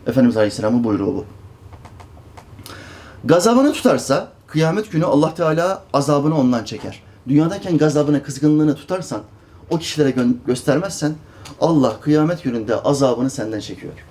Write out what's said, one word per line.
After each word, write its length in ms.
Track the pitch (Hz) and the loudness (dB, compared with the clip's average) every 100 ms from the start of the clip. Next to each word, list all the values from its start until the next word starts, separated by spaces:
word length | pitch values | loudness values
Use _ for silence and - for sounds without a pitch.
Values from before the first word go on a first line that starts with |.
| - | 0
Efendimiz 300 | 127 123 110 | 2 4 4
Aleyhisselam'ın 480 | 104 - 107 120 | 0 0 0 0
buyruğu 220 | 117 101 98 | 0 0 -2
bu. 180 | 95 - - - - - - - - - - - - - - - - - - - - | -4 -8 -18 -20 -20 -20 -20 -20 -20 -20 -20 -20 -20 -20 -20 -18 -18 -20 -20 -20 -10
Gazabını 480 | 117 170 214 240 285 | 2 4 6 4 4
tutarsa 560 | - 247 131 - 147 226 - - | 2 0 0 0 -2 -2 -18 -6
kıyamet 460 | 156 160 190 214 | 0 0 0 -2
günü 120 | 156 | -2
Allah 300 | 180 143 156 | 2 2 2
Teala 480 | 160 160 156 180 190 - | 0 0 0 0 -4 -2
azabını 460 | 139 139 143 147 160 | -2 2 2 2 2
ondan 260 | 127 123 | 2 0
çeker. 380 | 104 110 98 - - - 123 | -4 -10 -10 -14 -20 -18 0
Dünyadayken 500 | 143 165 196 196 156 | 2 2 -2 -2 2
gazabını, 440 | 151 143 147 143 | 2 2 2 0
kızgınlığını 520 | - 127 151 151 151 | -2 0 2 4 2
tutarsan, 460 | 135 - 185 - 107 - - - - - | 0 -6 -8 -6 -10 -10 -20 -20 -20 -6
o 80 | 160 | -4
kişilere 320 | - 151 139 | -4 -2 -2
gö-, 260 | 127 123 123 - | 0 0 -2 -4
göstermezsen 680 | 123 - 139 196 - 151 156 - - - - | -4 0 -2 -2 -6 -6 -6 -16 -20 -20 -2
Allah 400 | 156 160 123 107 | 2 2 2 -2
kıyamet 420 | 151 151 156 175 | 0 2 2 -2
gününde 340 | 135 117 107 110 | -4 -4 -2 -2
azabını 540 | 127 139 135 117 131 | 0 2 2 2 -2
senden 300 | 127 110 107 | -4 -8 -8
çekiyor. 320 | 104 92 - - - | -10 -12 -14 -16 -20